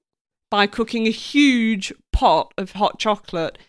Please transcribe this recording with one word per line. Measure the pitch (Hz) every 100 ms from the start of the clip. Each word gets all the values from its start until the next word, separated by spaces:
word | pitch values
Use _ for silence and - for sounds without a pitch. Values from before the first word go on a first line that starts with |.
| _ _ _ _ -
by | 208 202
cooking | - 226 233 220
a |
huge | 220 - 285 285 247 226 208 - - _
pot | - 233 160 - -
of | 190
hot | 190 208 -
chocolate, | 220 208 - 175 160 -